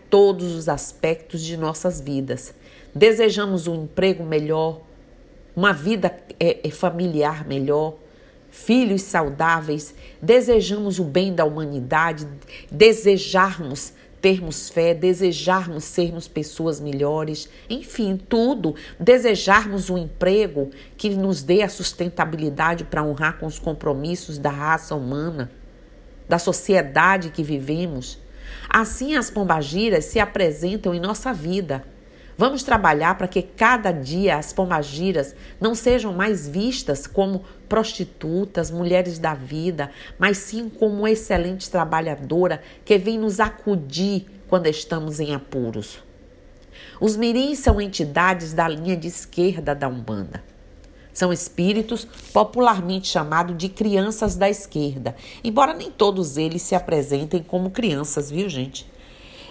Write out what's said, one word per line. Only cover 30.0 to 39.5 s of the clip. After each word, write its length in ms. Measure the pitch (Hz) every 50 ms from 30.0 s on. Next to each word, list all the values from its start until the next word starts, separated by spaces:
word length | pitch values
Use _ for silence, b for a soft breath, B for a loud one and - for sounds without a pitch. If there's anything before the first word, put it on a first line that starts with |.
| 151
se 120 | - -
apresentam 800 | 220 208 202 - - 185 160 151 151 170 185 208 202 - 185 175
em 40 | 170
nossa 340 | 175 202 214 - - 269 233
vida. 500 | 156 151 170 185 202 180 147 135 131 - - - B B B B B B B B
Vamos 260 | - 220 269 285 254 -
trabalhar 540 | 269 240 208 190 160 151 147 160 170 190
pra 120 | - 185 180
que 120 | - 185
cada 520 | 175 - - - 220 233 254 233 202 190 170
dia 440 | 147 131 131 160 185 196 185 151
as 140 | 151 151 -
pombagiras 840 | - 196 190 180 175 151 143 139 139 156 185 196 175 147 135 - - B B B B B
não 120 | 196 220 233
sejam 400 | 226 - 247 247 240 214 208 180
mais 320 | 180 202 220 208 170 143
vistas 600 | 143 147 190 214 254 254 - - 156 139 - -
como 360 | - - 202 196 196 190 185 B B B B B -
prostitutas, 1000 | 202 220 214 220 - - 180 - - - 156 156 170 190 202 196 - 175 160 156
mulheres 480 | 165 170 175 175 180 185 180 180 165 160
da 140 | 165 160 151
vida, 560 | 135 127 123